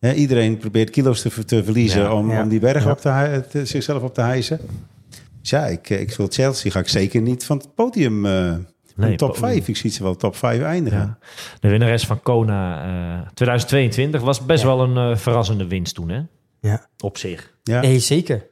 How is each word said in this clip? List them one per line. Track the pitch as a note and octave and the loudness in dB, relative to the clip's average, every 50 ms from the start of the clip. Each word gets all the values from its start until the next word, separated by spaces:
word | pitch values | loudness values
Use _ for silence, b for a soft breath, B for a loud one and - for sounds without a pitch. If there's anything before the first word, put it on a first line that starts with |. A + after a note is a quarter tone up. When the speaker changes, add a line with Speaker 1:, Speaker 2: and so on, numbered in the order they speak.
Speaker 1:
Hè, | - A#2+ C#3 | 2 2 2
iedereen | D3+ D3 C3+ C3 A#2+ A2+ A2 A2+ | 2 2 4 4 4 4 2 0
probeert | A2 A2 A2 G2+ A2+ A2 G#2+ | -2 -4 -2 2 2 2 2
kilo's | - - C#3 C3 B2 A2 - | 2 2 2 2 2 2 0
te | A#2+ | -4
ver-, | - - A2 | -4 -4 -4
te | - - A2+ G2 | 0 0 0 2
verliezen | G2 A2 A#2 A#2+ G#2+ F#2 G2+ G2+ | 2 2 2 2 4 4 2 2
Speaker 2:
Ja. | G2+ A2 | 2 2
Speaker 1:
om, | G#2+ G#2 A2 | 2 2 2
Speaker 3:
Ja. | A2+ A2 G#2+ | 0 0 0
Speaker 1:
om | A2 | 0
die | A2 A2 | 0 2
berg | G2+ B2 C3+ D3 A#2+ | 2 2 2 4 2
Speaker 3:
Ja. | C#3+ | 2
Speaker 1:
op | C#3+ - | 0 0
te | - D3 | 0 0
hij-, | C3 C3+ C#3 D3 D3 C3+ | 0 2 0 0 -2 -4
te, | B2+ B2+ - D3 C#3 | -6 -4 -6 -6 -6
zichzelf | A#2+ - D3 - - D3 C#3 A#2 | -4 -4 -4 -4 -2 -4 -4 -4
op | B2+ - | -6 -2
te | - | -2
hijsen. | A#2+ A#2 B2+ C3 A#2+ - D#3+ D#3 - - - - - - _ - - _ B B B B - - | 0 0 0 -2 -2 -4 -4 -6 -8 -10 -14 -14 -14 -18 _ -20 -20 _ B B B B -20 -14
Dus | - - | -6 -2
ja, | - C#3+ D#3 | 0 0 0
ik, | A#2 F2 E2+ - - | 0 -4 -6 -4 -4
eh, | G#2+ G2 | -4 -4
ik | G2+ G2 - | -4 -6 -4
wil | - G#2 F#2+ | -4 -4 -2
Chelsea, | - - C3 C3+ C3+ - - G2+ | 0 0 0 0 0 0 -4 -2
ga | F2+ F#2+ | -2 -2
ik | F2+ - | -2 0
zeker | - A2 F#2+ F#2+ - A#2+ | 0 0 0 2 2 0
niet | A2 A#2+ B2+ B2 - | 0 0 -2 -2 -2
van | - D3+ C#3 | -4 -4 -4
het | - - _ | -4 -10 _
podium, | - A3+ B3+ A#3 A3 D#3 B2 A2 G#2+ G2+ | -2 0 0 2 0 0 0 0 0 0
eh, | G2+ F#2+ | 0 2
van | F#2+ F2+ F2 E2+ E2 F2+ - _ _ _ _ _ | 2 0 0 -2 -4 -6 -10 _ _ _ _ _
Speaker 2:
Nee, | - G2 A2 | -2 0 0
Speaker 1:
de | G2+ | 2
top | - D3+ C3+ - | 2 0 0 0
Speaker 2:
podium. | - - A#3+ | -2 -2 0
Speaker 1:
vijf. | B3+ F#3 - - | 0 0 0 -2
Ik | G#2+ | -6
zie | - - A2+ | -2 -2 -4
ze | G#2 - G2 | -4 -2 -4
wel | F#2+ F2+ | -4 -4
top | F2 - G#2+ F2+ | 0 -2 -4 -4
vijf | - - B2 A#2 A#2 C#3+ | -2 -2 -2 0 0 -2
eindigen. | D#3 E3 F3+ E3+ A#2+ - G2+ | -2 -2 -2 -2 -2 0 -2
Speaker 2:
Ja. | G2+ G#2 A2 - B B B B B B B B | -2 -2 -6 -10 B B B B B B B B
De | - G#2 | 2 4
winnares | G2+ A2 A#2+ A#2 A#2 A2+ - | 4 4 4 4 2 0 0
van | - A2 G#2 _ | -2 -4 -2 _
Kona, | - B2 A#2 A2+ A2 G#2 G2 F#2+ F2+ F2 D#2 C#2 | 2 2 2 2 2 0 -2 -2 -4 -6 -6 -6
eh, | F#2 F#2 F2+ F2 F2 E2+ F2+ - - - | -6 -6 -6 -6 -6 -8 -8 -10 -12 -2
tweeduizend | - B2+ B2 A#2+ B2 A#2 - - | 0 0 2 2 0 0 2 2
tweeëntwintig | C#3 C3+ A#2+ G#2+ B2+ C3 D3 D3+ C#3+ A#2 | 2 2 2 2 0 -2 0 0 0 0
was | C3 C#3 - C3 | 0 0 0 0
best | B2+ D#3+ D3+ A#2 | 2 2 2 4
Speaker 3:
Ja. | C3 C3 | 4 4
Speaker 2:
wel | B2+ | 4
een, | C3 B2 B2+ B2 B2 A#2+ A#2 | 2 2 2 0 0 0 0
eh, | |
verrassende | A2 - - A#2+ A#2 A2+ F#2+ A2 G#2 F#2+ | 0 0 2 2 2 2 0 0 -2 -2
winst | F2 F#2 F#2+ F2 E2 - | -2 -2 -4 -4 -4 -6
toen, | - F2 E2 | -8 -6 -6
hè? | F2 A#2+ D#3 E3 _ _ _ _ _ _ | -4 -6 -6 -8 _ _ _ _ _ _
Speaker 3:
Ja. | - G#2+ G#2 A2+ - _ _ _ | -2 -2 -2 -2 -4 _ _ _
Speaker 2:
Op | - G2+ G2 - | -8 -8 -8 -6
zich. | - F#2 F2 - - - _ _ _ | -10 -10 -10 -10 -14 -20 _ _ _
Speaker 1:
Ja. | - A2+ A#2+ | -2 0 2
Speaker 3:
Nee, | B2+ C3 C3 C3 | 4 4 4 4
zeker. | A#2 - C#3+ D#3+ E3+ - D3 G#2+ - - | 4 2 2 0 2 0 -2 -4 -4 -10